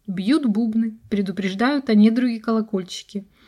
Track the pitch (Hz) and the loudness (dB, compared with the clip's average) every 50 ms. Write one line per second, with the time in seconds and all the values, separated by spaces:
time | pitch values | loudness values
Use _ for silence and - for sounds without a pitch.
0 | _ - 185 170 185 208 285 320 285 233 196 214 240 220 214 226 226 220 220 - | _ -8 -6 -4 0 0 0 2 2 0 0 0 -2 0 0 -2 -2 -2 -6 -10
1 | - - 214 202 202 190 185 202 190 190 190 196 233 262 294 285 277 - 220 208 | -8 -4 -2 -2 -2 -2 -4 -6 -6 -4 -2 -2 0 0 0 -2 0 2 6 6
2 | 208 226 226 254 254 247 226 220 - 233 226 220 214 220 - 190 185 180 - - | 6 6 4 2 0 -2 -2 -4 -4 -2 -2 -2 -2 -2 -4 -6 -6 -8 -12 -16
3 | - - - 196 196 - _ _ _ | -16 -12 -12 -14 -14 -14 _ _ _